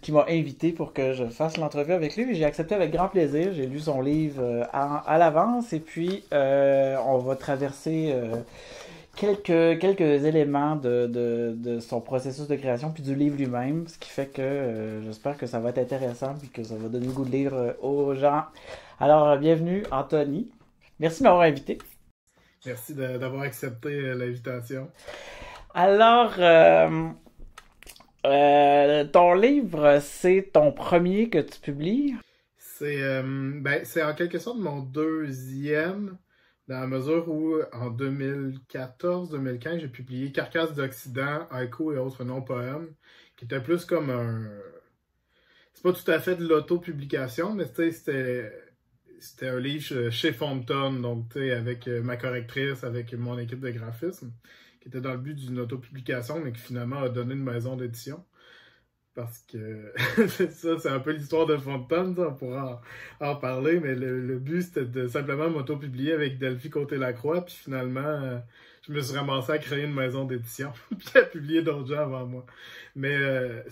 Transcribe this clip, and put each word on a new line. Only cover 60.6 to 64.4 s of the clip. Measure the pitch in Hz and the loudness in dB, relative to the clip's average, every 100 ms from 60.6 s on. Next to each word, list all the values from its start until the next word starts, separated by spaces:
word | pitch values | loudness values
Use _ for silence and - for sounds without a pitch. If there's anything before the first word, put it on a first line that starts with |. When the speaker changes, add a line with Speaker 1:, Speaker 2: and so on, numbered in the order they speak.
| 165 160 | -4 -2
Speaker 2:
c'est | 147 | -2
un | 135 | -4
peu | 139 | -4
l'histoire | 156 143 160 156 | -6 -2 0 2
de | 147 | 0
Fountain, | 135 135 123 165 185 175 | -2 -8 -4 -2 -2 -2
ça, | 160 | -4
on | 131 | -6
pourra | 127 131 131 120 - - - - | -10 -8 -10 -12 -16 -20 -18 -8
en, | 147 | -6
en | 139 | -4
parler, | 127 131 147 175 | -4 -2 0 0
mais | 143 127 | 0 -4
le, | 131 127 | -4 -4
le | 127 | -4
but, | 127 | -6